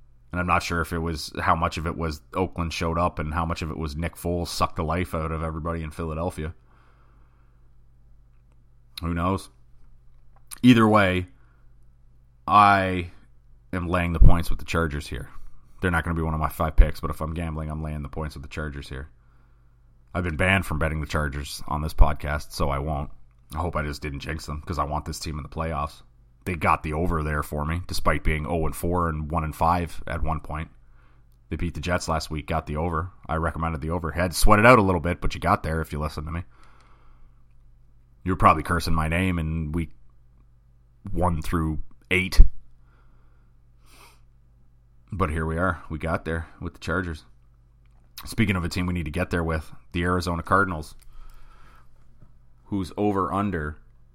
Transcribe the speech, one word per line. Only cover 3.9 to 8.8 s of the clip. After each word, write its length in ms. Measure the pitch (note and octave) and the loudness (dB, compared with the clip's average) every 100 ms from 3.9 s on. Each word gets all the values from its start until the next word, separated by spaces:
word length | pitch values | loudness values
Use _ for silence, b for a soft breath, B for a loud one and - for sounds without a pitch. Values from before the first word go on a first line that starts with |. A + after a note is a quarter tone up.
| C#2+ | -6
Nick 200 | E2+ - | -8 -6
Foles 320 | F2 F2 E2 | -4 -4 -4
sucked 280 | - D#2 - | -2 -4 -2
the 80 | |
life 300 | D#2 E2+ F2 | -4 -4 -4
out 180 | E2 D#2+ | -6 -6
of 100 | D#2 | -6
everybody 400 | D#2+ D#2+ E2 E2 | -6 -6 -8 -8
in 80 | D#2 | -8
Philadelphia. 640 | - E2 D#2 E2 - D#2 - b b b b b b b b b b b - - - - - - - - - - - | -8 -8 -4 -6 -6 -10 -10 b b b b b b b b b b b -20 -20 -20 -20 -20 -20 -20 -20 -20 -20 -20